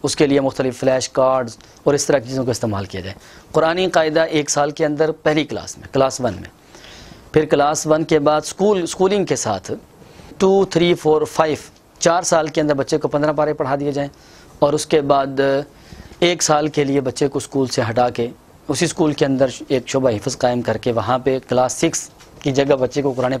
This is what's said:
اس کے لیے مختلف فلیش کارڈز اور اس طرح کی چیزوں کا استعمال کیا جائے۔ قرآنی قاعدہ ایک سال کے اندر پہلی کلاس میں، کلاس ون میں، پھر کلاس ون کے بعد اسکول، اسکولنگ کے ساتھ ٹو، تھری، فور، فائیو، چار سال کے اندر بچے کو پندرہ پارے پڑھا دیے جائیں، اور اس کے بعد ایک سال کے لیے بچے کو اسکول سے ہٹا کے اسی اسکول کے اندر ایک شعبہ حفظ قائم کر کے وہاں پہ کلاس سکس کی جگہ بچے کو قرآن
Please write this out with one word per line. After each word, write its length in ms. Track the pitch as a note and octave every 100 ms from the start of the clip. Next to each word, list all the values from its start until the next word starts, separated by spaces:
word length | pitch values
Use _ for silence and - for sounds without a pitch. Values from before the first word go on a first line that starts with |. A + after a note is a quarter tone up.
اس 140 | C#3+ -
کے 100 | D3
لیے 140 | C#3
مختلف 380 | C3+ - C3 A#2+
فلیش 300 | C3 C3 B2
کارڈز 480 | - C3 C3 A#2+ - - -
اور 100 | -
اس 120 | C#3+ -
طرح 120 | C#3+
کی 100 | A#2
چیزوں 160 | C3
کا 60 | B2+
استعمال 340 | A#2 A#2 G2+
کیا 160 | G2 F#2+
جائے۔ 140 | F#2 F#2 - - -
قرآنی 380 | - D#3+ E3+ F#3
قاعدہ 300 | E3+ D#3+ D#3
ایک 300 | D#3+ D#3 C#3+
سال 200 | - D3
کے 160 | D3 D#3
اندر 240 | D3 D#3
پہلی 320 | D#3 D#3+ D3+
کلاس 340 | D3 G#2 - -
میں، 100 | -
کلاس 280 | C3+ C3 -
ون 140 | B2
میں، 160 | F#2 F2 - - - - - - - -
پھر 120 | D#3
کلاس 420 | D#3 - C#3+ D#3 D#3
ون 180 | D#3
کے 140 | E3 D#3+
بعد 220 | C#3+ D3+
اسکول، 420 | D3+ - G3+ G3+
اسکولنگ 420 | E3 - F#3 G#3
کے 120 | E3+ C3+
ساتھ 340 | - G2 - - - - - - - -
ٹو، 260 | F#3+ G3 F#3+
تھری، 240 | - F3
فور، 280 | E3+ D#3 D#3
فائیو، 340 | D#3 - D#3+ C#3+ - _ _ -
چار 240 | - E3+
سال 260 | E3+ E3 D#3
کے 120 | D3+
اندر 140 | D3+
بچے 240 | C#3 C3+ D#3
کو 100 | C#3+
پندرہ 240 | D3 D3
پارے 200 | D3 D3+
پڑھا 240 | D3+ C3+ C#3+
دیے 120 | C#3+
جائیں، 160 | C#3 C#3+ - - - - -
اور 140 | D3
اس 140 | D3 -
کے 140 | D#3+
بعد 400 | C#3 C#3 C#3 C3+ C#3 C3+ D3 - - - - -
ایک 240 | F3 F3
سال 260 | - D3+ D3+
کے 160 | D3
لیے 160 | C#3 C#3
بچے 280 | B2+ - C#3+
کو 100 | C#3+
اسکول 280 | - C#3 B2+
سے 160 | - A2+
ہٹا 180 | A#2 B2
کے 180 | - A#2 - - - -
اسی 160 | C#3
اسکول 280 | E3+ - D#3
کے 120 | C#3+ C#3+
اندر 200 | C3 C3 - -
ایک 200 | C3+ -
شعبہ 220 | C3+ C3
حفظ 280 | G#2 C3 C3
قائم 240 | B2 B2
کر 140 | A#2+ A2
کے 160 | -
وہاں 260 | A2+ A2 B2+
پہ 200 | B2 C3 -
کلاس 240 | B2 B2+
سکس 360 | - E3 - - - - -
کی 100 | D3
جگہ 240 | C3 C#3 C#3
بچے 260 | B2+ D3+
کو 100 | C#3 B2+
قرآن 180 | B2+ C3